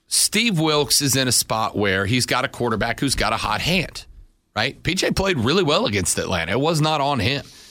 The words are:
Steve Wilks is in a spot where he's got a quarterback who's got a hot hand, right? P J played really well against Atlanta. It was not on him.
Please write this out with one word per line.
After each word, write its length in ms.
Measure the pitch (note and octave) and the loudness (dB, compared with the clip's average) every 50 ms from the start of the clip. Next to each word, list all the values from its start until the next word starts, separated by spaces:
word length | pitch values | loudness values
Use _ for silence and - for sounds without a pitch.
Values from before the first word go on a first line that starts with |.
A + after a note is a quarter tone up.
| _ | _
Steve 500 | _ - - - - - G#3 A#3 A#3 F#3+ | _ -2 0 0 2 2 2 2 2 2
Wilks 440 | D#3 D#3+ D#3 D3+ D3 C#3+ - - - | 2 2 2 2 2 2 2 0 0
is 160 | D3 C3+ - | 2 2 2
in 100 | C3+ C3 | 2 2
a 60 | B2+ A2+ | 2 2
spot 420 | - - - B2 A2 A2 - - | 0 0 0 -2 -2 -2 -2 0
where 300 | G2 G#2 G2 F#2 F#2+ G2 | 0 0 2 2 2 0
he's 200 | F#2+ B2+ B2+ A#2 | 0 0 0 0
got 200 | - C#3 B2+ C3+ | 0 0 -2 -2
a 20 | |
quarterback 540 | C3 - - A#2+ A#2+ A2+ G2 A#2 A#2 A#2 - | -2 -4 -4 -2 -2 0 0 -2 -2 -2 -2
who's 140 | C#3+ C3+ - | -2 -2 0
got 180 | - G2 G#2+ A2 | 0 0 0 0
a 40 | |
hot 220 | G#2+ - G#2+ G#2+ G#2 | -2 -2 -2 -2 -2
hand, 460 | - - F3+ F#3 - - - - - - - - - - _ _ _ _ _ | 0 0 0 0 -2 -4 -8 -14 -18 -18 -20 -20 -20 -20 _ _ _ _ _
right? 260 | G#2+ A2+ C3+ - - | -4 -4 -4 -4 -6
P 140 | - E3+ F3+ | -6 -4 -2
J 160 | G3 - - | 0 0 -2
played 260 | - - F#3+ G3 F3+ | 0 0 0 0 0
really 260 | C3 G#2 B2 E3 G3+ F3 | 2 2 2 2 2 2
well 220 | C#3+ D3+ F#3+ B3 | 2 2 2 0
against 320 | B3 G2+ G2 F2+ - - | 0 0 0 0 0 -2
Atlanta. 360 | - D#2+ - F#2 E2+ D#2+ E2+ G#2 | -2 -2 -2 -2 -4 -2 -2 -2
It 80 | B2+ | 0
was 180 | C#3+ E3 F3 D3 | 0 0 2 2
not 220 | D3+ D#3 D#3 D3 | 0 0 0 0
on 180 | C#3 C#3+ C#3+ A#2+ | 0 0 0 0
him. 240 | - C3+ C#3 C#3 - - - - - - | 0 -2 -2 -4 -6 -10 -18 -20 -20 -20